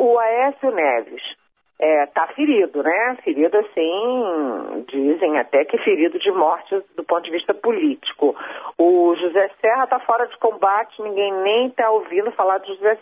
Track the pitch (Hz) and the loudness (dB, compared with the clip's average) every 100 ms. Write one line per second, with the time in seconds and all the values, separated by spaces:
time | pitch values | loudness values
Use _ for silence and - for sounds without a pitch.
0 | 240 233 226 233 269 277 262 208 147 120 | 4 4 2 2 0 0 -2 0 2 0
1 | 107 - - - _ _ _ - 156 151 | -2 -10 -14 -16 _ _ _ -4 2 2
2 | 143 - 165 - 294 240 165 143 143 185 | 0 -2 -4 -2 2 2 2 0 -2 0
3 | 240 247 - 143 165 208 214 - 165 185 | -2 -4 -4 0 2 2 0 -2 -2 -2
4 | 233 254 214 160 139 101 53 73 117 139 | -2 -2 -2 -2 -4 -6 -8 -10 -8 -2
5 | 139 160 156 151 - - 151 233 - 175 | 0 0 0 0 0 0 0 0 0 2
6 | 165 170 196 185 156 170 - 196 - - | 0 0 -2 2 2 0 -4 -6 -6 -10
7 | 156 170 165 165 - 208 226 214 156 127 | -4 -4 -4 -6 -4 -4 -2 0 0 -2
8 | - - 143 - - - - - 170 180 | -8 -2 -2 -2 -8 -14 -8 0 4 6
9 | 170 170 180 180 196 - 220 247 254 254 | 4 2 0 2 0 0 0 0 0 -2
10 | - 233 233 - 226 214 196 202 220 - | 0 0 -2 -2 -2 0 2 2 -2 -8
11 | 214 196 202 190 190 226 254 254 226 214 | -6 -2 -2 0 0 0 0 -2 0 0
12 | - 180 214 - 190 190 190 190 208 214 | 0 -2 -2 0 0 0 -4 -4 -2 -2